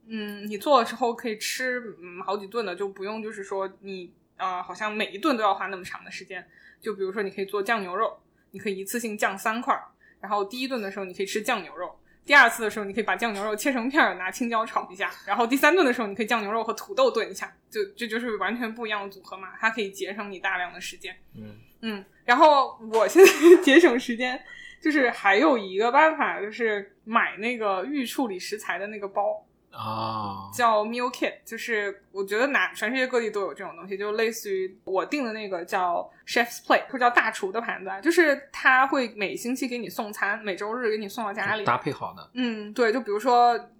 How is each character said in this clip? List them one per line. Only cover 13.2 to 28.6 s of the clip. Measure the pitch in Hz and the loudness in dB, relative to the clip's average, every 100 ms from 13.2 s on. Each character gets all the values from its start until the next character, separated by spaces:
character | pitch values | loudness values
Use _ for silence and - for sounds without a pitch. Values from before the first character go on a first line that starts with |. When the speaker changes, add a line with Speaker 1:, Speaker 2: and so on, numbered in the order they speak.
| 233 | -2
Speaker 1:
牛 | 202 208 | -2 -6
肉 | 214 | -2
切 | 294 | -2
成 | 254 233 | 0 0
片 | 277 | 2
儿， | 233 180 | 2 2
拿 | 185 | -8
青 | - 233 | -4 -2
椒 | 226 226 | -2 -2
炒 | 208 - | -4 -6
一 | 190 | -6
下， | 180 - - | -6 -6 -4
然 | 202 | 0
后 | 226 | 2
第 | 269 | 4
三 | 302 | 6
顿 | 359 285 | 6 4
的 | |
时 | 240 | 2
候 | 214 | -4
你 | |
可 | 196 | -4
以 | 214 | -2
酱 | 233 | -2
牛 | 202 | 0
肉 | 226 | -2
和 | 220 | -2
土 | 220 - | -6 -4
豆 | 202 262 | 2 2
炖 | 226 180 | 2 -4
一 | |
下， | 190 196 _ _ | -6 -12 _ _
就， | 214 202 - | -6 -6 -6
这 | 233 | -6
就 | 220 | -4
是 | 240 208 | -4 -2
完 | 185 240 | -2 -2
全 | 233 226 | -6 -6
不 | 220 | -6
一 | |
样 | 214 | -6
的 | 196 | -6
组 | 196 | -14
合 | - 190 | -16 -14
嘛， | 185 180 | -14 -4
它 | 220 | -4
可 | 233 | -2
以 | 196 | -6
节 | 196 180 | -6 -10
省 | 208 208 | -8 -10
你 | 185 | -6
大 | 196 185 | -4 -4
量 | 180 | -6
的 | 175 | -8
时 | - 185 | -14 -14
间。 | 180 185 - 117 | -16 -18 -20 -18
Speaker 2:
嗯。 | 107 104 - _ 226 | -18 -18 -20 _ -8
Speaker 1:
嗯， | 208 190 _ - | -8 -12 _ 2
然 | 247 | 6
后 | 320 285 254 - 226 | 8 8 2 -4 -2
我 | 220 196 | 2 4
现 | 311 | 10
在 | 381 - 320 | 10 10 10
<laughs> | 359 | 10
节 | 320 277 | 10 8
省 | 339 247 | 8 4
时 | 247 233 | -2 -4
间， | 254 262 - - - - | -4 -6 -12 -20 -20 -6
就 | 311 | 0
是 | 294 247 | 2 2
还 | 233 202 196 | 2 4 6
有 | 311 247 | 6 4
一 | 196 185 | 0 0
个 | 233 | 4
办 | 269 311 311 | 6 4 4
法， | 220 170 | -2 -2
就 | 202 | -8
是 | 214 233 208 196 _ | -2 -2 -2 -6 _
买 | 220 226 175 - | -2 0 0 -2
那 | 220 240 | -6 -2
个 | 214 190 208 | -2 -2 -2
预 | 294 | -4
处 | 233 - 247 | -4 -4 -4
理 | 185 | -4
食 | - | -8
材 | 208 | -8